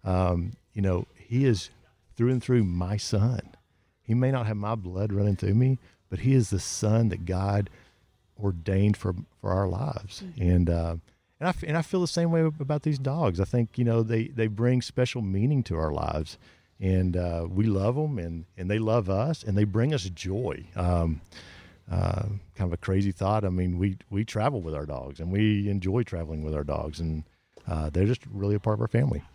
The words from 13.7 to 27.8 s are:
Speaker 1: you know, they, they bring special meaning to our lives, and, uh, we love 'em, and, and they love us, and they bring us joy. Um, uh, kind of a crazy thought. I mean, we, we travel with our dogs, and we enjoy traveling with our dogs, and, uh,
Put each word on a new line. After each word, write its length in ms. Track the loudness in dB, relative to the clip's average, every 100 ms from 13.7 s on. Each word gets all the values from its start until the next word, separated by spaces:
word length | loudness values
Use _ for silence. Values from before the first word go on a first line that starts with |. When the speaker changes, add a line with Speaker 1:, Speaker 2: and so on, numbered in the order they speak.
| 0
Speaker 1:
you 60 |
know, 180 | 2 2
they, 260 | 2 0 -2
they 180 | -2 -2
bring 340 | 2 2 2
special 400 | 0 -2 -2 0
meaning 400 | -2 2 2 2
to 120 | 0 0
our 140 | 0
lives, 460 | 0 -2 -2 -6 -10 -20 _ _ _
and, 380 | 2 4 2 0
uh, 300 | -2 -2 -2
we 140 | 0 2
love 320 | 2 2 0
'em, 220 | -2 -4
and, 260 | -6 -8 -12 -8
and 140 | -2
they 80 | 0
love 300 | 2 2 2
us, 320 | 0 0 -2
and 140 | 0 2
they 60 |
bring 300 | 2 2 0 0
us 80 | -4
joy. 540 | -8 -6 -4 -4 -6 -8 -2
Um, 460 | 2 2 2 -2 -8 -20 -20 -20 -20 -20 -6
uh, 320 | -2 0 -2 -4 -6 -10 -6
kind 120 | -4
of 40 |
a 40 | -4
crazy 340 | -2 0 0
thought. 320 | 0 0 0 0
I 40 |
mean, 300 | 0 0 0
we, 180 | 0 -2 -6
we 120 | -4 -4
travel 360 | -2 -2 -2
with 140 | -6 -6
our 100 | -6
dogs, 340 | -8 -10 -8
and 120 | -2
we 380 | 2 4 2 0
enjoy 340 | 0 0 -2
traveling 400 | -2 -6 -6 -6
with 100 | -4
our 100 | -4
dogs, 360 | -2 -4 -4 -6
and, 240 | -4 -4 -8 _ _ -16 -6
uh, 220 | -4